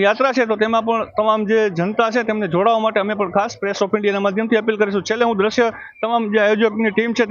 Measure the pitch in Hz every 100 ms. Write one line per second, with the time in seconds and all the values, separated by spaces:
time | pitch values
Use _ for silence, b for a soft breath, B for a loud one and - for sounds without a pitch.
0 | 196 220 262 262 226 214 220 226 226 226
1 | - - 214 220 202 220 214 170 180 214
2 | 226 240 220 214 190 175 214 226 220 220
3 | 202 208 190 196 208 - 202 196 196 214
4 | 202 196 202 196 226 220 220 214 208 196
5 | - 226 233 208 214 226 233 B B -
6 | 226 233 214 214 208 214 220 208 220 208
7 | 233 226 214